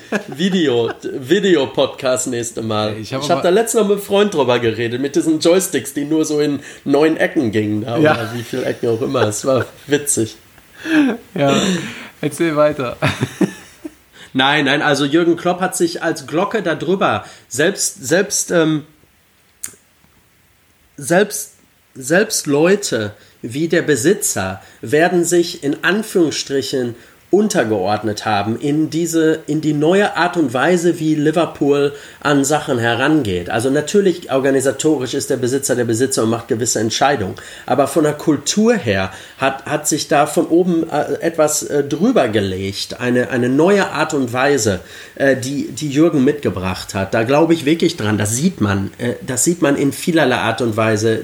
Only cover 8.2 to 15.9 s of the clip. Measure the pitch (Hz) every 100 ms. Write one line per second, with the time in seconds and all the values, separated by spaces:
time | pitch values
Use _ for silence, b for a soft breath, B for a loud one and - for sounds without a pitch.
8.2 | 110 120 113 127 123 127 123 110 135 131
9.2 | 107 104 135 131 - - - 143 - -
10.2 | 110 - - - - B 320 311 269 226
11.2 | - - 143 165 190 175 143 B B -
12.2 | 151 135 170 147 151 147 120 - 139 -
13.2 | 131 - 196 - - - - - _ B
14.2 | B 131 131 151 135 147 147 139 143 160
15.2 | 170 165 175 180 185 - 175